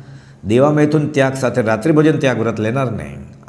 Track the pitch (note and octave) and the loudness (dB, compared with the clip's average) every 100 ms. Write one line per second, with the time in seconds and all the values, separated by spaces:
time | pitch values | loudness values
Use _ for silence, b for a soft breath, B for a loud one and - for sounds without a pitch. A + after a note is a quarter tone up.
0 | B B B B F#2 A#2 C#3+ D3+ D3+ D3+ | B B B B 0 2 4 2 2 0
1 | C#3+ C#3 C3 C3 A#2+ B2 A2 A2 D#3+ D3+ | 0 0 0 0 -2 0 0 0 2 4
2 | D3+ C#3+ C3+ A#2 A2+ A2 G#2+ C3 B2+ G2+ | 4 2 0 0 -2 -2 -2 -2 -4 -6
3 | D2 C#2 - - | -10 -14 -18 -20